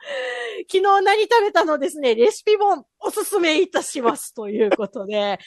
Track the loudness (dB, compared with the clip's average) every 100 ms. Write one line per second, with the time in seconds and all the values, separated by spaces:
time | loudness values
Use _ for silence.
0 | -8 -8 -6 -6 -8 -10 -2 0 4 4
1 | 4 2 2 2 2 2 2 0 -4 -2
2 | 0 4 2 2 0 2 2 0 -4 _
3 | -6 -4 -2 0 2 2 0 -2 -4 -2
4 | -2 -2 -6 -12 -6 0 0 0 -4 -8
5 | -6 -4 -2 -4